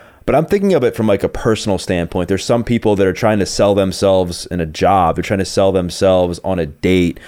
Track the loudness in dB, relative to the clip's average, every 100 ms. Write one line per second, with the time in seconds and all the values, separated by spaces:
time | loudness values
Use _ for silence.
0 | -20 -14 -2 0 0 0 2 2 2 0
1 | 2 2 0 -2 -2 -2 0 -4 -2 -2
2 | -2 -4 -2 -2 0 -2 0 0 0 2
3 | 2 0 0 0 -2 0 2 2 0 0
4 | 2 2 0 -6 -8 -6 -6 -2 2 4
5 | 2 0 -2 -2 -2 0 2 2 -2 -2
6 | 2 2 2 -2 -4 -4 -4 -4 0 2
7 | 2 -2